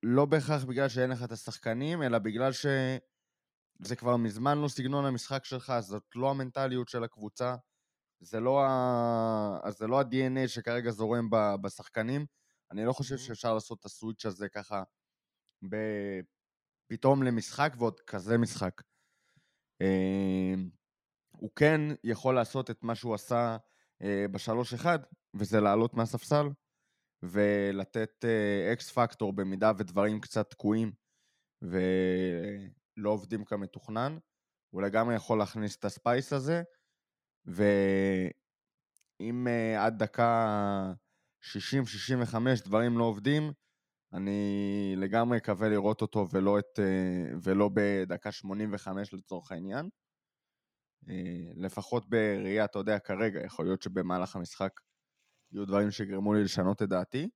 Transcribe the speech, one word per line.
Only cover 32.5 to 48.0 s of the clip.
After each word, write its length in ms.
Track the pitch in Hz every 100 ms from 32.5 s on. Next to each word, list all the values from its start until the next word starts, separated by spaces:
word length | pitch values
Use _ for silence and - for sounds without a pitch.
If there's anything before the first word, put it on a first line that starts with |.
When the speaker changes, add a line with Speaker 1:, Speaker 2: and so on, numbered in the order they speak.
| 101 98 - _ - 104
Speaker 1:
עובדים 340 | 107 95 110
כמתוכנן, 720 | 104 104 98 - - 110 131 160 _ _ _ _ _
הוא 120 | 92
לגמרי 320 | 101 107 117
יכול 240 | 113 - 110
להכניס 380 | 101 113 107 -
את 80 |
הספייס 480 | 101 - - 123 135
הזה, 300 | 139 135 170 170 _ _ _ _ _ _ _
ואם, 180 | - 87 104 101 98 98 98 95 92 - _ _ _ _ _ _ _ _ 107 120 123
אה, 360 | 117 113 107 110
עד 120 | 113
דקה 920 | 107 - 117 117 110 104 101 98 95 87 _ _ _ _
שישים, 460 | - 104 - 139 123
שישים 360 | 104 - 131
וחמש 380 | 113 117 123 123
דברים 380 | 95 107 120 117
לא 60 |
עובדים, 480 | 117 104 107 147 151 147 _ _ _ _ _
אני 280 | 95 98 101 101 101 101 101 98 95
לגמרי 420 | 98 107 117 120
אקווה 300 | - 95 110
לראות 340 | 107 101 107
אותו 240 | 107 107 95
ולא 260 | 98 98 104
את, 200 | 98 -
אה, 540 | 98 95 92 90 80 73
ולא 280 | 92 98 104
בדקה 580 | 98 101 98